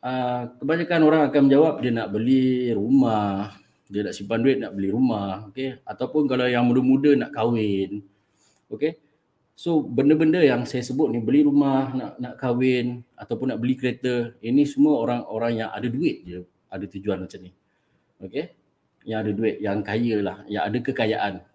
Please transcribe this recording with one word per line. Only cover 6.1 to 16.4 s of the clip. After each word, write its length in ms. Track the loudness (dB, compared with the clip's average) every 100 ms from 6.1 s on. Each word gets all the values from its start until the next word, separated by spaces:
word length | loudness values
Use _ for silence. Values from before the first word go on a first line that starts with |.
| 0
kalau 240 | 0 0 2
yang 160 | 2
muda-muda 480 | 4 4 4 4 6
nak 240 | 4 2 -2
kahwin, 640 | 0 0 0 0 -2 -6 -12 _ _ _ _ _ _
okey? 240 | -4 -4 -4 _ _ _ _ _ _
So, 240 | -2 0
benda-benda 560 | 0 2 4 4 4 4
yang 240 | 4 4 -2
saya 160 | -6 -4
sebut 240 | -2 0
ni, 80 | 0
beli 240 | 2 4
rumah, 480 | 4 4 2 0 -2
nak, 220 | -6 -8 -10
nak 120 | -12 -6
kahwin, 640 | -2 0 2 2 -2 -6 -14 _
ataupun 320 | -8 -4 -4
nak 80 | -4
beli 160 | -2
kereta, 560 | -2 -2 -4 -2 -2 -4 -8
ini 240 | 0 2
semua 400 | 2 4 2 4
orang-orang 640 | 0 -2 -4 -4 -2 -2 -4
yang 40 |
ada 160 | -6 -6
duit 320 | -2 -4 -4
je, 240 | -12 -14